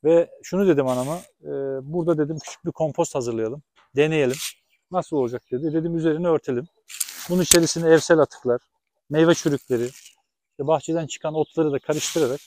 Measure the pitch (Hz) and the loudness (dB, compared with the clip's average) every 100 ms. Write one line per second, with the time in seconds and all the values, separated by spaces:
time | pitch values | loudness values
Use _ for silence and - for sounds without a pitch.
0 | 147 170 170 - - 180 196 147 131 127 | 6 4 4 -6 -6 0 4 4 2 0
1 | 127 170 - _ 147 143 139 135 135 170 | -2 -6 -10 _ -10 -8 -6 -8 -6 -4
2 | 165 160 147 156 - - 170 - 160 139 | 0 0 0 -4 -10 -10 -10 -4 -4 -2
3 | 170 147 120 113 110 143 _ _ _ 131 | -4 -2 -4 -2 -4 -6 _ _ _ 0
4 | 151 160 131 135 - - _ _ _ 180 | 2 2 0 0 -6 -12 _ _ _ -6
5 | 165 156 123 120 _ 123 156 156 165 170 | -4 -2 -2 -4 _ -6 -2 -2 -2 -2
6 | 160 156 175 156 - 123 160 _ _ - | -2 0 0 0 0 -6 -6 _ _ -12
7 | - - - 180 175 175 165 165 165 160 | -12 -12 -2 0 4 4 4 0 4 4
8 | - 165 143 - 123 120 _ _ _ _ | 6 4 4 0 -2 -2 _ _ _ _
9 | _ 147 165 170 - 139 _ 123 120 131 | _ 2 4 4 2 -2 _ -2 -2 -8
10 | - _ _ _ _ _ 143 160 - 165 | -20 _ _ _ _ _ -2 -2 0 -4
11 | 160 - 156 156 151 - 156 139 - 151 | -4 -8 -6 -4 -4 0 0 -2 -2 -4
12 | - 170 139 139 | -2 -2 -2 -2